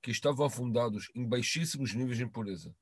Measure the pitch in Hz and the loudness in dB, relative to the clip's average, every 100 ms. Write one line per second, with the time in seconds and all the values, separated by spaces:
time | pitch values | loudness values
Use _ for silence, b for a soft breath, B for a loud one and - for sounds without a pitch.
0 | - 113 - 139 147 120 123 117 120 104 | -2 0 2 4 2 2 0 2 2 0
1 | 90 120 120 123 117 160 165 143 131 104 | -6 -4 0 2 2 0 -2 0 -2 0
2 | 127 120 123 117 104 92 82 82 | 0 0 -2 -4 -6 -6 -8 -16